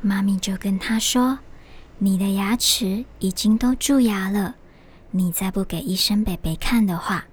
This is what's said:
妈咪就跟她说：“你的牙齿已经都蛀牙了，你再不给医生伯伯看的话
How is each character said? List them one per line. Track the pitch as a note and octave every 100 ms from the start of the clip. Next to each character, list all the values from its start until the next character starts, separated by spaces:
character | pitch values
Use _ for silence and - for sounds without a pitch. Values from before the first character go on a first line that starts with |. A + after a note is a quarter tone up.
妈 | G3+ G3
咪 | G3 G3
就 | - F#3+
跟 | G3 F#3+
她 | - A3
说 | - B3+ B3+ C4+ - - - - - -
：“你 | G3 F#3+
的 | G3
牙 | G3 G3 A#3+
齿 | - - G3+ G3 B3+ -
已 | F#3+
经 | F#3 G#3+ A3
都 | B3
蛀 | B3+ - C#4
牙 | A#3+ G3+ F#3+
了， | G3+ F#3+ - - - - - -
你 | F#3 F3+
再 | E3+ F#3+
不 | G3
给 | F#3 E3
医 | C#4 F#3+
生 | - G#3
伯 | G#3+ F3+
伯 | D#3+ D#3+
看 | - A#3+ G#3
的 | E3+
话 | - F3+ -